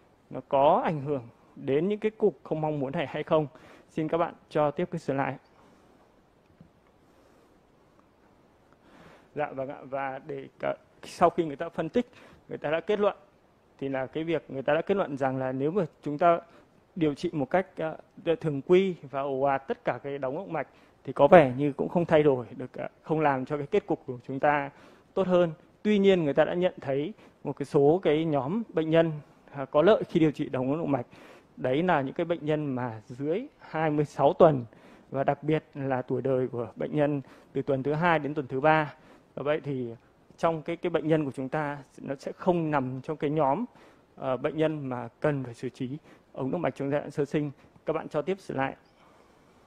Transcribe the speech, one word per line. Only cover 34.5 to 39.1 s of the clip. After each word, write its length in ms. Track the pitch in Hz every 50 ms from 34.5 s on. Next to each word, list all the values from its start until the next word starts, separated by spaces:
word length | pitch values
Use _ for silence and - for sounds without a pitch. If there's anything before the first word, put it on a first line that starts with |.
| 147 127 117 - - - - - - - - -
và 120 | - 135 139
đặc 200 | - 143 - -
biệt 200 | 147 156 151 - _ -
là 260 | 147 135 135 131 127
tuổi 200 | 127 - 135 123
đời 260 | 120 135 135 127 131
của 200 | 120 127 120 117 104 -
bệnh 200 | - 151 151 151
nhân 260 | 151 147 147 147 139 131 - - - - _ -
từ 80 | 139
tuần 220 | 135 - 135 131 131
thứ 100 | 143 151
hai 260 | 151 175 175 165 156
đến 140 | 143 135 147
tuần 140 | 156 131
thứ 140 | 123 139 131
ba. 320 | 139 156 156 156 151 139 - - - -